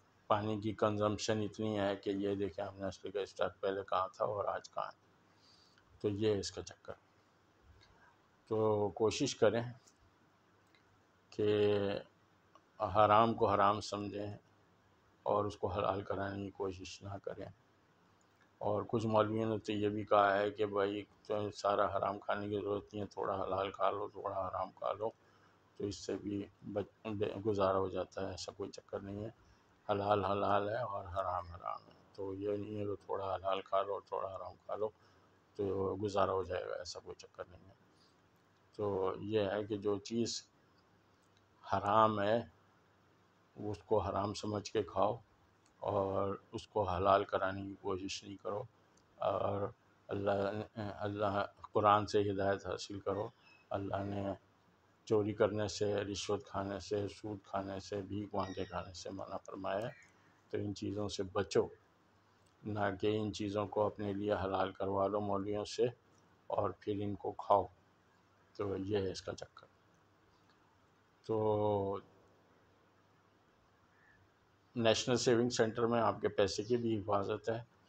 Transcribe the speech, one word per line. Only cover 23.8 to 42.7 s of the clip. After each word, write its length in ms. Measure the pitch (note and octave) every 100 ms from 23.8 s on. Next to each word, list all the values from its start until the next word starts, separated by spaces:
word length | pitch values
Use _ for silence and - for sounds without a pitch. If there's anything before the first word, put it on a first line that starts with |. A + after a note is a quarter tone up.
| F#2+
लो, 200 | G2+ G#2
थोड़ा 360 | G2+ G2 G2 F#2+
हराम 240 | F#2 F#2+
खा 220 | - A#2
लो, 220 | G2+ A2 - _ _ _ _ _ -
तो 80 | G#2
इससे 280 | G2 - G2
भी 340 | G2 G2+ - - A2+
बच-, 420 | G#2 G2 _ A2
बे-, 340 | G#2 G#2 G2+
गुजारा 360 | G2+ G2+ F#2+ F#2+
हो 120 | F#2+
जाता 380 | F#2 F2+ - F#2+
है, 60 |
ऐसा 180 | F#2 -
कोई 180 | - G2+
चक्कर 320 | - - G2+
नहीं 220 | G2 G2+
है। 100 | A2 - - - _ _ -
हलाल 360 | G2+ G2+ G#2 F#2+
हलाल 440 | G2+ G2 G2+ G2+
है 140 | A#2
और 240 | A2+ G2+ F#2+
हराम 400 | F#2+ F#2 F2+ F2
हराम 440 | E2+ G#1+ G#1 G#1+
है, 60 | - - -
तो 200 | G2 F#2+
ये 220 | G2+ G#2
नहीं 180 | G2+ G#2+
है 100 | G2+
कि 100 | G2 -
थोड़ा 240 | G2 G2
हलाल 280 | F#2 F#2+ F#2+
खा 200 | - F#2+
लो, 200 | G2+ F#2+ -
थोड़ा 180 | G2 F#2+
हराम 240 | F#2 F2+
खा 220 | F#2 - G2+
लो, 180 | G#2+ - - _ _ _ _ -
तो 380 | G2+ F#2+ F#2+ F#2+
गुजारा 380 | G#2 G2+ F#2+
हो 100 | F#2+
जाएगा, 380 | E2+ F2+ G#1+ A1
ऐसा 180 | - -
कोई 160 | F#2 -
चक्कर 260 | - - F#2
नहीं 180 | F2+ F#2+
है। 100 | F#2 _ _ _ _ _ _ _ _ _ -
तो 380 | G#2 F#2+ F#2+ G#2+
ये 220 | G2+ G#2+
है 220 | G2 G2+
कि 140 | G#2 G#2
जो 220 | G2+ G2+
चीज़ 440 | - A#2 A2+ - - _ _ _ _ _ _ _ _ _ _ _ -
हराम 480 | G2 G2+ G#2+ A2 G#2+
है, 320 | G2+ A#2 - - _